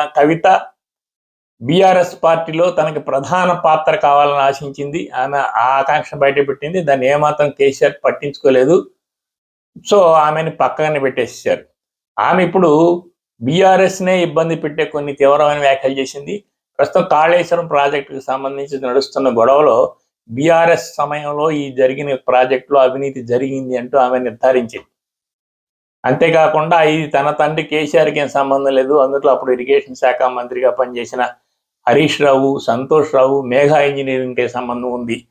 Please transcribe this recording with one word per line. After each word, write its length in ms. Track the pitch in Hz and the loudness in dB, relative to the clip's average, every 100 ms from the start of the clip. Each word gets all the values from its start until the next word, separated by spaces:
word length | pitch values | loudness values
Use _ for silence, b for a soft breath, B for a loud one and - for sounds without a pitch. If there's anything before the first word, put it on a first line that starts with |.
| 151 - | 0 2
కవిత 300 | 147 165 185 185 - _ _ _ _ _ _ _ _ - | 2 2 2 2 -2 _ _ _ _ _ _ _ _ -12
బీఆర్ఎస్ 540 | 117 170 190 185 175 - | -2 2 4 4 0 -2
పార్టీలో 420 | 170 165 165 160 175 | 0 0 -2 0 0
తనకి 280 | 165 156 151 | 0 -2 -4
ప్రధాన 500 | - 135 131 180 180 170 160 | -4 -4 -2 -2 0 0 0
పాత్ర 280 | 156 - 127 | 0 0 0
కావాలని 460 | 147 143 147 143 | 2 4 4 2
ఆశించింది. 600 | 139 139 143 139 143 160 - 127 | 0 -2 -6 -10 -8 -8 -8 -6
ఆమె 220 | 135 139 | -4 -2
ఆ 280 | 135 110 120 135 | -2 0 2 2
ఆకాంక్ష 300 | 139 151 - 147 | 0 -2 -2 -2
బయటపెట్టింది. 680 | 139 139 139 135 147 185 | 0 2 -2 -4 -6 -4
దాన్ని 260 | 156 135 127 | 0 0 2
ఏమాత్రం 420 | 147 151 151 147 | 2 0 0 -2
కేసీఆర్ 460 | 135 139 135 143 131 131 | 0 0 2 0 0 -4
పట్టించుకోలేదు. 680 | 117 143 139 143 127 131 175 - _ _ _ _ _ _ _ _ - - | -4 -6 -2 2 2 4 2 0 _ _ _ _ _ _ _ _ -16 0
So, 100 | 208 175 160 151 | 4 4 4 2
ఆమెని 260 | 160 160 | 0 -4
పక్కన 460 | 156 131 - 156 151 | -2 -2 -2 -2 -2
పెట్టేసేశారు. 640 | 135 127 117 - - 87 - _ _ _ _ - | -2 -4 -6 -6 -4 -4 -6 _ _ _ _ -4
ఆమె 260 | 117 180 | 0 0
ఇప్పుడు 280 | 175 190 175 147 170 175 - _ _ - | 0 2 2 4 4 0 -6 _ _ -10
బీఆర్ఎస్నే 760 | 117 170 190 185 185 185 185 185 | -4 2 4 4 2 0 -2 0
ఇబ్బంది 340 | 170 151 165 160 | 0 0 -2 -2
పెట్టే 300 | 156 151 147 | -6 -4 -4
కొన్ని 280 | 147 147 | -6 -8
తీవ్రమైన 460 | 139 139 143 151 147 | 0 2 4 2 2
వ్యాఖ్యలు 380 | 139 139 135 135 | 2 2 0 -4
చేసింది. 340 | 135 143 147 202 - _ _ - | -6 -8 -12 -12 -14 _ _ -4
ప్రస్తుతం 280 | 143 190 175 | 0 0 0
కాళేశ్వరం 560 | 151 165 175 170 170 165 | 2 2 2 0 -4 -2
ప్రాజెక్టుకు 520 | 147 143 143 139 135 | 0 0 -2 -6 -10
సంబంధించి 640 | - 131 135 139 143 139 | -8 -6 -6 -8 -10 -8
నడుస్తున్న 480 | 131 127 135 135 135 | -4 -2 -2 -2 -2
గొడవలో 480 | 117 117 139 151 117 - - _ _ - | 2 2 4 4 2 0 -4 _ _ -14
బీఆర్ఎస్ 600 | 117 156 165 165 156 - - | -4 2 2 4 0 -2 -6
సమయంలో 520 | 147 147 147 147 156 | -6 -6 -6 -4 -2
ఈ 140 | 151 143 127 | -2 -4 0
జరిగిన 440 | 131 135 143 131 - | 0 0 -6 -6 0
ప్రాజెక్టులో 520 | 127 127 131 - 143 | 2 2 0 0 2
అవినీతి 440 | 131 131 139 135 | 2 2 -6 -8
జరిగింది 520 | 117 120 139 135 131 123 | -4 -2 -2 -6 -6 -6
అంటూ 200 | 120 139 | -2 0
ఆమె 220 | 127 127 | 0 0
నిర్ధారించింది. 680 | 123 110 131 127 113 104 - _ _ _ _ _ _ _ _ _ _ _ | -4 -2 0 0 -2 -10 -20 _ _ _ _ _ _ _ _ _ _ _
అంతేకాకుండా 720 | 120 131 160 160 156 156 156 170 | -4 0 2 4 2 0 0 2
ఇది 240 | 156 156 147 | 2 0 -2
తన 200 | 147 147 | -2 -2
తండ్రి 320 | 147 151 156 | 0 -2 -2
కేసీఆర్కి 560 | 151 151 147 165 151 143 | -4 -4 0 2 2 0
ఏం 100 | 143 | -2
సంబంధం 440 | 143 139 139 139 135 | -2 0 0 0 0
లేదు, 200 | 131 147 | 2 2
అందులో 300 | 135 139 143 | 2 2 2
అప్పుడు 200 | 127 131 | 0 0
ఇరిగేషన్ 440 | 123 123 139 135 127 | -2 0 0 -2 -2
శాఖ 220 | 131 123 | -2 0
మంత్రిగా 460 | 127 123 123 123 127 | -2 -4 -8 -2 -2
పనిచేసిన 500 | 120 127 120 117 123 120 - _ _ _ _ - | 0 -4 -6 -8 -4 -6 -6 _ _ _ _ 0
హరీష్ 320 | 143 151 - | 2 2 0
రావు, 380 | 147 135 139 135 | 2 2 2 -2
సంతోష్ 540 | - 120 135 156 143 135 | -4 -4 0 0 2 2
రావు, 220 | 131 139 | 2 0
మేఘా 380 | 127 123 143 151 | 0 2 2 2
ఇంజనీరింగ్‌కే 640 | 143 139 135 131 127 123 120 | 0 -2 -4 -4 -4 -4 -4
సంబంధం 440 | 123 123 120 123 | -4 -8 -6 -6
ఉంది 260 | 123 120 117 - | -6 -6 -8 -12